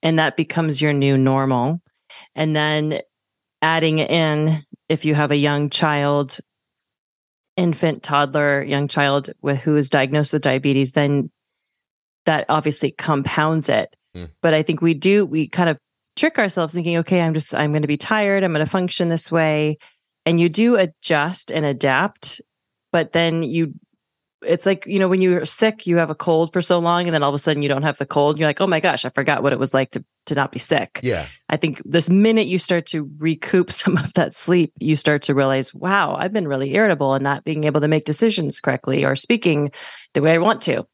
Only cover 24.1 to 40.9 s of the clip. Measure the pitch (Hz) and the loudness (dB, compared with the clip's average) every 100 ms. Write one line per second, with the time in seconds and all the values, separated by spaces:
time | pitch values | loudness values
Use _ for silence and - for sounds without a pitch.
24.1 | _ _ _ - 170 - 196 - 196 190 | _ _ _ -2 0 2 -2 -2 0 2
25.1 | 190 185 180 147 - 220 214 - 170 160 | 4 4 2 0 0 0 0 0 0 0
26.1 | 156 - 160 165 180 175 180 170 175 175 | -2 0 2 2 -2 0 0 2 0 0
27.1 | 160 143 139 165 147 147 135 151 139 131 | 0 0 0 0 0 0 0 0 -2 -4
28.1 | - 143 151 156 143 190 165 180 131 127 | 0 0 2 0 0 0 0 0 -2 -4
29.1 | - 139 143 139 127 135 135 131 127 - | -2 0 0 0 0 0 0 -2 -6 -14
30.1 | _ - 147 135 131 - 156 104 - 123 | _ -6 -4 -4 -4 -2 -2 -2 -6 -4
31.1 | 98 69 - _ - 165 131 - 160 165 | -4 -6 -14 _ -2 -2 -4 -2 -2 2
32.1 | 185 214 220 165 185 - 175 160 165 147 | 4 4 4 2 -2 0 -2 -2 -6 -8
33.1 | 147 156 160 - 190 180 - - 180 139 | -6 -4 -4 0 0 0 -2 0 0 0
34.1 | - 160 - - 180 156 - 139 151 - | 0 -2 -2 0 2 2 -2 -2 0 2
35.1 | 147 - 139 135 135 131 - 180 196 156 | 0 0 0 2 0 -4 -6 -2 0 0
36.1 | 143 180 214 165 135 135 160 214 156 139 | -2 -4 -4 -4 -4 -2 0 2 2 0
37.1 | 135 139 143 - 156 151 147 151 156 151 | 0 0 -2 -4 -2 0 0 2 0 0
38.1 | 151 226 202 160 - - 143 - 135 135 | 0 2 0 -4 -4 -2 -2 -2 0 0
39.1 | 135 - 233 185 147 147 - - - - | -2 -2 -2 0 0 -2 -6 -20 -20 -6
40.1 | - 147 165 180 220 - 120 - | -2 2 2 2 0 -2 -4 -6